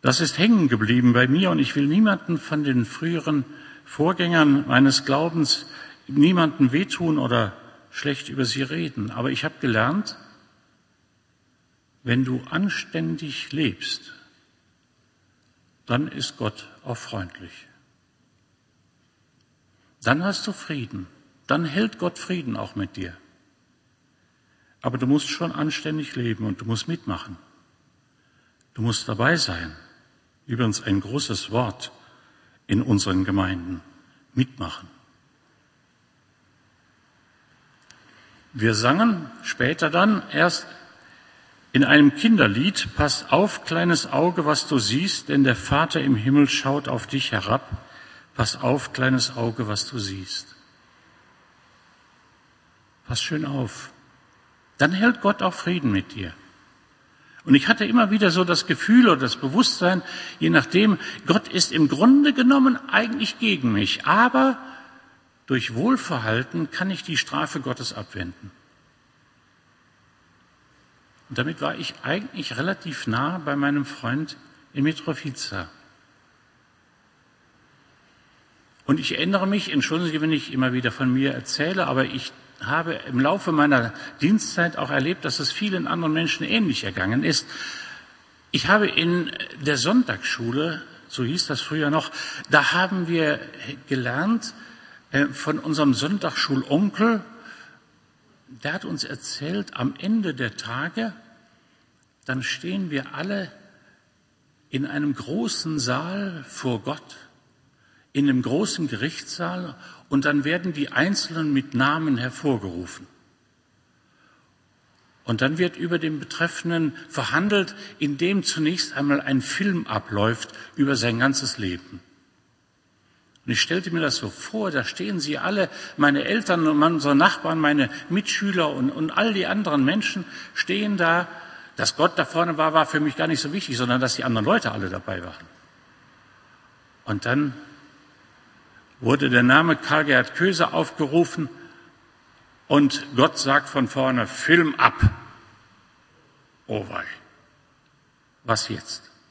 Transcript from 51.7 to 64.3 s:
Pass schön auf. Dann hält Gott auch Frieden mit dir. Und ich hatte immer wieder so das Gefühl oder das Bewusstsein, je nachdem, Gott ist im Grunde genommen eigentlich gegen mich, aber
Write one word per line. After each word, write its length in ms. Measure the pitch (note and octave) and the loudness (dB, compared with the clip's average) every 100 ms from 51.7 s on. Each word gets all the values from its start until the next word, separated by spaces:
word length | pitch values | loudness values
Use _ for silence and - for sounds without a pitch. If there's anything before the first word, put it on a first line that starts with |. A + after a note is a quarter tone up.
| _ _ _ _ _ _ _ _ _ _ _ _ _ - | _ _ _ _ _ _ _ _ _ _ _ _ _ -8
Pass 160 | B2 | -6
schön 240 | - D3+ D3+ | -4 -4 -4
auf. 460 | C#3 A#2 - - - _ _ _ _ _ _ _ _ | -4 -6 -8 -18 -20 _ _ _ _ _ _ _ _
Dann 160 | D3 | 0
hält 260 | F#3 A#3 A#3+ | 4 2 4
Gott 220 | G3+ G#3 | 0 2
auch 120 | F#3+ | 0
Frieden 380 | F3 - F3+ C#3 | -2 -2 0 2
mit 240 | G2 F#2 - | 0 -2 -10
dir. 180 | F2 - - _ _ _ _ _ _ _ _ - | -10 -12 -20 _ _ _ _ _ _ _ _ -18
Und 120 | - C3+ | 6 6
ich 120 | - | 6
hatte 180 | A3+ G#3 | 0 2
immer 260 | A#3 G#3+ | 4 4
wieder 180 | G#3 G3 | 4 4
so 140 | E3 | 4
das 240 | F3+ E3 - | 2 0 0
Gefühl 420 | D#3 - A#3 A#3+ | -2 6 8 8
oder 120 | D3+ | 6
das 140 | C3 - | 2 -2
Bewusstsein, 680 | C#3 E3+ - - F3+ F#3 - - - - | 0 2 2 4 2 2 -2 -12 -14 -2
je 120 | D#3+ | 4
nachdem, 480 | E3 C3 F3+ G#3+ F#3+ - - - | 4 4 4 4 2 -2 -12 0
Gott 220 | F#3+ - | 0 2
ist 240 | F#3 - | -2 0
im 160 | - D3 | 2 2
Grunde 460 | C#3 A3+ C#4 C#4+ | 6 6 8 6
genommen 440 | C4+ B3+ C#4 C4 B3 - | 4 4 6 4 2 0
eigentlich 520 | G3+ A3+ C#4 A3+ - | 0 0 -2 -4 -2
gegen 320 | A3 F3 B2 | 0 0 0
mich, 340 | G#2 G2+ - - | 2 0 -2 2
aber 540 | F#3 B3 | 4 6